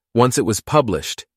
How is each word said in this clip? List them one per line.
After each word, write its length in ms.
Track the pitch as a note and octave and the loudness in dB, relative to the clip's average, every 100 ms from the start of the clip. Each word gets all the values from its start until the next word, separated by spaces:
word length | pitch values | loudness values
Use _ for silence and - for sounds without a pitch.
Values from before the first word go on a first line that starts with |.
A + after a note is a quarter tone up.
| _ | _
once 240 | A2+ B2 C#3+ | 2 2 2
it 80 | G#2+ | -2
was 140 | G#2 | -4
published, 680 | - D3+ A#2+ D#2+ - - - | 0 0 2 -2 -6 -12 -16